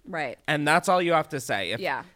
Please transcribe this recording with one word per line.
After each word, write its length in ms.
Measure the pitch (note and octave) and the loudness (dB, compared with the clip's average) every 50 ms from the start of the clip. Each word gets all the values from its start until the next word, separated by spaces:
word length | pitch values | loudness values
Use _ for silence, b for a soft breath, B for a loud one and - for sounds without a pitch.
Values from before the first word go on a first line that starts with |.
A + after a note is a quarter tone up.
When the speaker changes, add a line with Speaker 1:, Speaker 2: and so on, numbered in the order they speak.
| _ | _
Speaker 1:
Right. 320 | - F#3 D#3+ C#3+ B2+ - - _ - | -10 -8 -6 -6 -6 -8 -8 _ -2
Speaker 2:
And 180 | D3+ D3 D3 D3+ | -2 0 2 4
that's 200 | D#3 F3 - G3+ | 4 4 4 4
all 140 | F#3 F3+ | 2 2
you 100 | F3 E3+ | 4 4
have 180 | E3+ D#3 D3+ - | 2 2 2 0
to 100 | D3+ C3+ | -4 -8
say. 320 | - - A#2+ G2 F#2+ E2+ | -4 -4 -4 -2 -2 -2
If 80 | - - | -4 -4
Speaker 1:
Yeah. 220 | F#3+ E3 C3+ A#2 - - _ | -4 -4 -4 -4 -6 -10 _